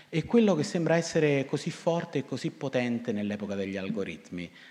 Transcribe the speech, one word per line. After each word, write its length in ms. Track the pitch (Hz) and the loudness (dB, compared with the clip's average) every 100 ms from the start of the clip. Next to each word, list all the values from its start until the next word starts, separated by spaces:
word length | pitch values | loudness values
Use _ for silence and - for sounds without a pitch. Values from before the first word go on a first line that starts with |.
| - | -6
e 160 | 160 | -4
quello 300 | - 240 220 | 2 4 6
che 100 | 165 | 4
sembra 320 | 143 180 160 165 | 2 0 4 2
essere 480 | 165 170 151 139 | 2 2 4 4
così 260 | 135 147 175 | 2 -2 -4
forte 480 | - - 165 170 147 | -4 -2 -2 -2 -4
e 60 | |
così 260 | 131 127 160 | -4 -4 -6
potente 600 | - 139 135 123 120 120 | -6 -4 -2 0 -2 -2
nell'epoca 420 | 104 104 104 101 | -2 -2 -4 -4
degli 220 | 101 98 98 | -4 -4 -4
algoritmi, 760 | 95 98 90 80 - 87 85 - - | -4 -4 -6 -8 -10 -10 -10 -12 -20